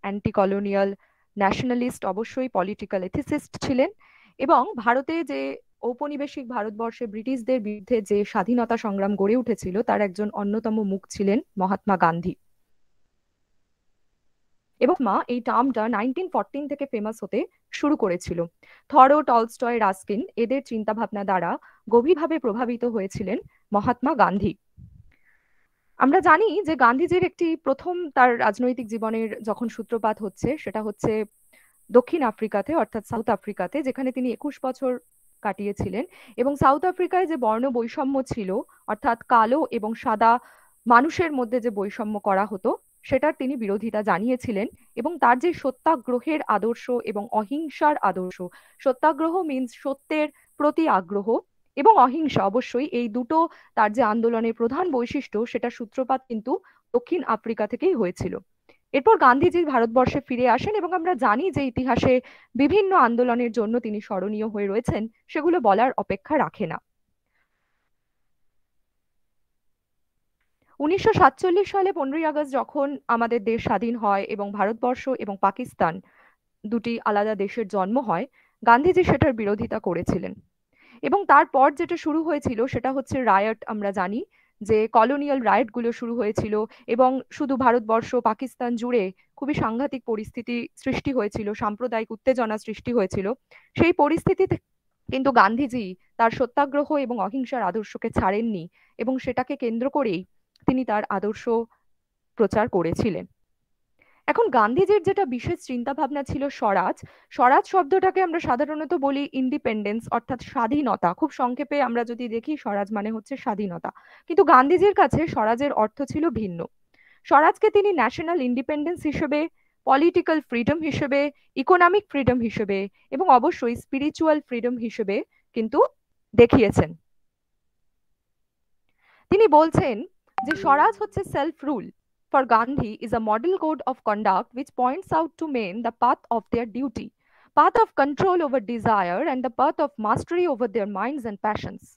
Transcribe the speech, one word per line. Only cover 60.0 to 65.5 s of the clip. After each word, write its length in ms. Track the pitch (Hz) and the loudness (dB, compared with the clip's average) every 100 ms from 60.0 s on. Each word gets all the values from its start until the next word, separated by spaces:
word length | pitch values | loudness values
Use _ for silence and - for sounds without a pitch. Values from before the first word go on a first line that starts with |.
| 254 285 - | 2 0 -4
ফিরে 180 | 247 247 233 | 0 2 2
আসেন, 180 | 403 415 | 0 -4
এবং 100 | 339 359 | -2 -2
আমরা 140 | 330 349 240 | -2 0 2
জানি 200 | 220 370 294 | 2 0 -2
যে 60 | 277 | -4
ইতিহাসে 420 | 247 254 254 262 254 - - _ 233 | -2 -2 0 2 2 0 -20 _ 0
বিভিন্ন 300 | 277 392 392 370 240 | 4 4 4 4 4
আন্দোলনের 440 | 233 247 240 240 226 | 4 2 2 0 -2
জন্য 160 | 214 240 233 | -2 -2 -4
তিনি 140 | 208 - | -8 -6
স্মরণীয় 400 | 190 190 214 214 | -6 -4 -4 -6
হয়ে 160 | 208 202 | -4 -2
রয়েছেন, 300 | 202 - 233 226 _ _ | -2 -2 -4 -6 _ _
সেগুলো 260 | 330 302 | -2 0